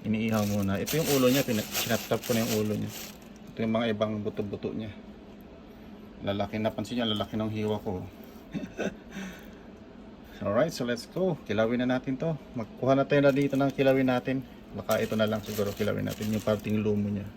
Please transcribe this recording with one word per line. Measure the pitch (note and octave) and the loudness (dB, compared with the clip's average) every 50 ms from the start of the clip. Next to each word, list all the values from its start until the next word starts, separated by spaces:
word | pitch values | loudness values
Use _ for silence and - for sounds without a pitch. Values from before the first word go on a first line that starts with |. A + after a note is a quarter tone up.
| - | 0
iniihaw | G#2+ G#2+ A2 A2+ A2 A2 A2 G#2 G#2 | 0 0 2 2 2 2 2 2 2
muna. | G2+ G#2 G2 G2 F#2+ | 2 2 2 2 0
Ito | F#2 E2 - - D3+ | 0 0 0 0 0
yung | D#3+ - C#3+ | 2 4 4
ulo | C3+ B2+ B2 | 6 6 6
niya, | C3 C#3 | 6 6
pina-, | C3 - A#2 G#2 - | 4 2 0 0 0
sinatap | - - - - A#2+ A2+ G#2 - - A#2 G#2+ | -2 -4 -4 0 0 0 0 0 0 -2 -2
ko | - - A#2+ | 0 0 2
na | A2+ A2+ | 2 2
yung | A#2+ A2+ G#2+ | 2 2 2
ulo | G#2+ G#2+ G#2 | 2 2 0
niya. | G#2+ G#2+ G#2+ - - - - - - - - - - - - | -2 -2 -6 -6 -10 -12 -12 -14 -16 -18 -18 -18 -18 -18 -14
Ito | - - A2+ | -4 -2 0
yung | A2 A2 A2+ | 2 2 2
mga | A#2+ A#2 G#2+ | 2 0 2
ibang | G#2 A2 G#2+ A2 G#2 | 2 0 0 0 -4
buto-buto | G#2 G#2+ - - G#2+ G2+ G#2 G2 - G#2 - | -4 -4 -4 -4 -4 -4 -6 -6 -6 -4 -4
niya. | - A2 G#2+ - - - - - - - - - - - - - - - - - - - - - - - - - - | -4 -8 -8 -10 -14 -16 -16 -18 -18 -18 -18 -18 -18 -18 -18 -18 -18 -20 -20 -18 -18 -18 -18 -18 -18 -18 -18 -14 -6
Lalaki, | - G2 G2 G2+ G2+ G2 - G#2+ | -4 -2 0 0 -2 -2 -2 0
napansin | G#2+ A2 - - G#2+ - B2 A#2+ | 0 0 0 -2 -6 -4 -2 -2
niya, | A#2 A2 | 0 0
lalaki | G#2+ G#2 G2+ - - A2 | 0 0 -2 -2 -2 -2
ng | A2 A2 | -2 -2
hiwa | G#2+ G#2+ G#2+ G#2+ G#2+ G#2 | -2 -2 0 0 0 0
ko, | - A2+ F#2 F#2 F#2 | -2 -4 -4 -4 -6
oh. | F#2+ - - - - - - - - | -10 -12 -16 -18 -18 -18 -18 -18 -8
<laughs> | - - - - - - - - - - - - - - F#3+ - - - - - - - - - - - - - - - - - - - - - - - | -8 -8 -6 -6 -6 -4 -4 -4 -6 -8 -16 -14 -12 -10 -10 -10 -12 -14 -16 -16 -18 -16 -18 -18 -18 -18 -18 -18 -18 -18 -18 -18 -18 -18 -18 -18 -12 -4
Alright, | G2+ G2 G2+ A#2 D3 E3 - | -2 2 4 4 4 2 0
so | - | -4
let's | B2 A#2+ A#2+ A#2 - | -2 -2 -2 -4 -4
go. | - - E3 F#3 F#3 D#3+ - - | -8 -2 0 0 0 0 -2 -2
Kilawin | - G#2 G#2 A2+ A2+ B2 B2 B2 | -2 2 2 4 4 2 2 2
na | B2+ B2+ | 2 0
natin | B2+ - C#3 C3 B2+ | 0 0 -4 -4 -2
to. | - E3 D#3+ - - - - B2 | 0 -2 -2 -2 -6 -8 -8 -8
Magkuha | A2 - - - B2 C3 C3+ C#3 | -8 -8 -6 -2 4 4 6 6
na | C3+ | 6
tayo | - D3+ C#3+ C#3 | 6 6 6 8
na | C#3+ | 6
dito | C3+ C#3 C#3+ C#3 C#3 | 6 6 4 4 4
ng | C3+ C#3 C3+ | 4 2 2
kilawin | C3 - C3+ C3+ C3 C3+ C3 C3 | 4 4 6 6 6 6 6 4
natin. | B2+ B2 B2 C#3 C3 C3 B2 - - - - - - | 4 2 2 0 -2 -2 -2 -6 -16 -18 -18 -12 -10
Baka | G2+ - - A2 A2 | -8 0 2 2 2
ito | A2+ G#2+ A2+ | 2 0 2
na | G#2+ A2 | 2 4
lang | G#2 G#2+ G#2+ | 4 2 -2
siguro | G#2 - G#2+ G#2 G2+ G2+ | -2 -4 -2 0 0 0
kilawin | G2+ - G#2+ G2+ G#2 G2+ | 0 0 0 0 2 0
natin, | G2+ G#2 G#2 - G#2+ G#2+ A2 | -2 -2 -4 -2 -2 0 0
yung | G#2+ | 0
parting | - G#2+ G#2+ G#2 - G#2+ G#2+ G#2+ | 2 2 2 2 2 0 0 2
lumo | G#2 G#2+ G#2 G#2 G2+ G2+ | 2 2 2 2 2 0
niya. | G#2 G2+ G2+ G2+ - | -2 -2 -4 -8 -10